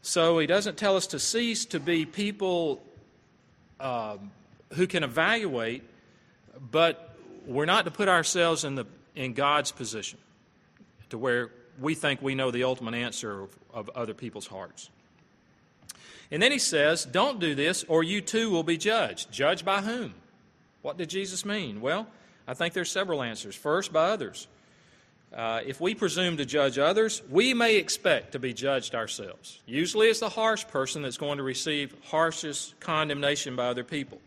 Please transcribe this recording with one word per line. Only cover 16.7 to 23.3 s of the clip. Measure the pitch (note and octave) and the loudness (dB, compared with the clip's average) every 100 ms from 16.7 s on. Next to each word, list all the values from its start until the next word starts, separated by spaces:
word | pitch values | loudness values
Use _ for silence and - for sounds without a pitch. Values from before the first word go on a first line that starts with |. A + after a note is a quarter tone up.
| D#3 D3 E3 B2+ | 4 4 2 0
"Don't | E3+ C4 B3 | 2 2 2
do | E3+ C#3 | -2 0
this, | D3+ - - | 0 0 2
or | E3 | 2
you | E3 G3+ | 2 -2
too | F#3+ A3 A3+ | -2 0 0
will | F3 | 0
be | E3 E3+ | 0 0
judged." | G3+ A3+ C3+ F#2 - | 0 0 0 -4 -12
Judged | G#2+ C#3+ F3+ F3 | 0 2 2 0
by | G3 | 0
whom? | G3+ B3 F3+ F#2 _ _ _ _ _ _ | -2 -6 -8 -12 _ _ _ _ _ _
What | C#3+ D#3 | -10 -6
did | E3 | -6
Jesus | F#3 G3 F3+ | -4 -6 -6
mean? | G3+ G#3 D3+ G#2 | -4 -4 -4 -4
Well, | B2 F3+ A3 - - _ - | -2 -2 -4 -16 -20 _ -12
I | |
think | C3 E3+ F#3 | -4 -2 -2
there's | E3+ | -4
several | F#3+ G3 D3+ | -2 -2 -2
answers. | A#2+ | -2